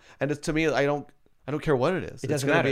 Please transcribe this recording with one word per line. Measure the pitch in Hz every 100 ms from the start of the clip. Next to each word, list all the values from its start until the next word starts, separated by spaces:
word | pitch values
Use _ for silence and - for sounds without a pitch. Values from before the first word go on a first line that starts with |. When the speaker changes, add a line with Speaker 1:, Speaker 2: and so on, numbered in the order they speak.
| - -
Speaker 1:
And | 139
it's, | 147 -
to |
me, | 156 160
I | 127 143
don't, | 147 - - _ _ -
I |
don't | 147
care | 160 135
what | 139 185
it |
is. | 92 -
Speaker 2:
It | -
Speaker 1:
It's | 151
Speaker 2:
doesn't | 135
Speaker 1:
gonna | 160
be | 139